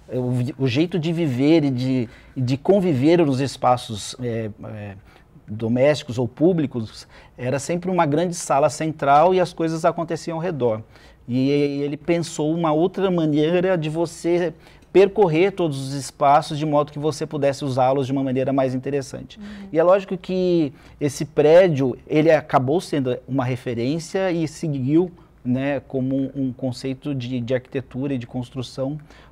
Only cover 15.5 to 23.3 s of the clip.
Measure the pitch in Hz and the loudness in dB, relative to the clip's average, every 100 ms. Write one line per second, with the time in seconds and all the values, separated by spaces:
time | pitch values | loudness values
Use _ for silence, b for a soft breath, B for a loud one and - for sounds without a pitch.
15.5 | 196 170 139 135 139 127 - 143 147 147 | 2 -2 -2 -6 -8 -10 0 4 4 2
16.5 | 151 156 147 147 151 151 143 151 151 139 | -4 0 0 0 -4 -4 -4 -6 -2 -2
17.5 | 131 143 127 131 139 127 139 135 127 131 | 0 -2 0 2 2 0 -2 -2 -2 0
18.5 | 135 131 127 131 139 131 131 131 - - | 0 0 -2 -4 -6 -6 -12 -16 -18 -18
19.5 | - - 151 175 202 196 185 - 185 180 | -16 -4 2 4 4 2 -8 -6 -2 2
20.5 | 175 147 B B - 143 - 151 - 147 | 2 0 B B -6 -4 -4 -4 2 6
21.5 | 165 190 143 135 113 - 151 156 151 151 | 8 6 4 0 -4 -2 2 4 4 4
22.5 | 143 127 160 - 156 127 123 - | 0 2 0 -2 -2 -2 -4 -4